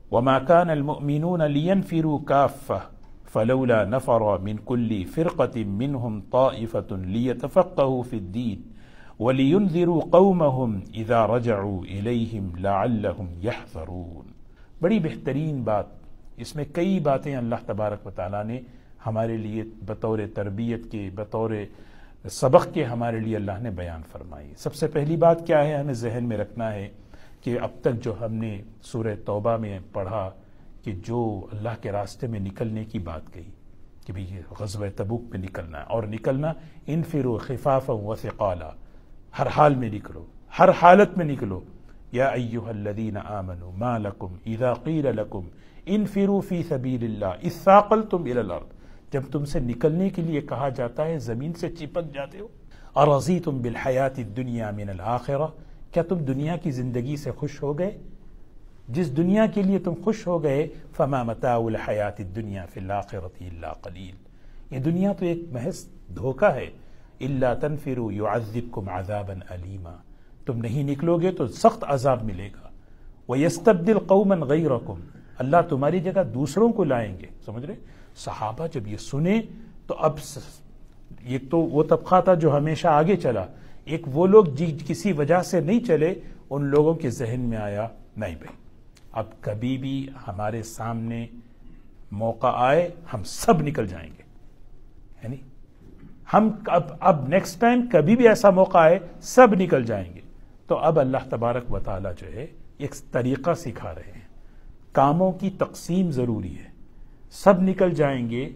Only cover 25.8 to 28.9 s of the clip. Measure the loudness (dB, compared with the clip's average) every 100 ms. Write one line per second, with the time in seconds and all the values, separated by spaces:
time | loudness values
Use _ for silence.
25.8 | -2 -4 -4 -4 -2 -2 -4 -6 -6 -6
26.8 | -10 -14 -20 -20 -20 -10 -4 -4 -4 -4
27.8 | -2 -2 -4 -6 -6 -4 -6 -8 -12 -20
28.8 | -10